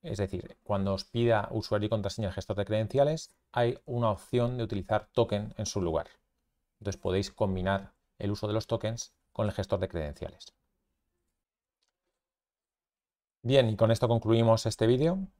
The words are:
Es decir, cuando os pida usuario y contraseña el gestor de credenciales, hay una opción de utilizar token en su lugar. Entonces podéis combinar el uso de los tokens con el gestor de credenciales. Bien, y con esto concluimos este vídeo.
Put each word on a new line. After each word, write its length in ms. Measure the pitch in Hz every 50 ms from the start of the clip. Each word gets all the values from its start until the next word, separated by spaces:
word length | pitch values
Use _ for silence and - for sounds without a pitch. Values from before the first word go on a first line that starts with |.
Es 160 | - 165 117
decir, 400 | 98 98 95 - 92 - - - _ _
cuando 300 | - 104 98 98 98 98
os 120 | 95 -
pida 420 | _ - 117 120 117 113 104 101 -
usuario 340 | - 110 104 - 107 104 101
y 40 | 110
contraseña 380 | 117 110 98 101 - - 110
el 60 | 95 -
gestor 240 | - - - 107
de 80 | 98 101
credenciales, 680 | - 107 107 110 107 - 135 139 147 156 160 - - _ _ _ _ -
hay 260 | 123 120 120 127 - _
una 260 | - 127 120 120 110
opción 460 | 104 - - - - 123 120 120 127
de 80 | 123 117
utilizar 420 | 110 - 98 90 - 110 104 - _ _
token 400 | - 117 113 107 101 104 107 -
en 100 | - 107
su 160 | - - 101
lugar. 260 | 92 85 80 76 - - - _ _ _ _ _ _ _ _ _ _ _ _ _
Entonces 180 | 107 101 95 -
podéis 320 | - 92 92 98 98 -
combinar 600 | - - 107 98 95 92 90 95 98 98 98 - _ _ _ _ _ _
el 120 | 104 101
uso 160 | 104 - -
de 60 | 104 104
los 140 | 113 -
tokens 460 | _ 117 110 - 107 117 120 - - _ _ _ _
con 140 | _ - 107
el 80 | 104 -
gestor 260 | - 95 - - 90
de 80 | 95
credenciales. 680 | - - 87 76 73 71 - 76 - - - - - _ _ _ _ _ _ _ _ _ _ _ _ _ _ _ _ _ _ _ _ _ _ _ _ _ _ _ _ _ _ _ _ _ _ _ _ _ _ _ _ _ _ _ _ _ _ _ _ _ _ _ _ _ _ _ _ _ _ -
Bien, 260 | 120 131 139 123 113
y 80 | 107
con 140 | 98 113 110
esto 180 | 113 - - 113
concluimos 560 | 117 113 - 110 113 113 117 113 113 110 -
este 220 | 113 110 - 110
vídeo. 320 | 113 123 127 147 165 185 190 196 - _ _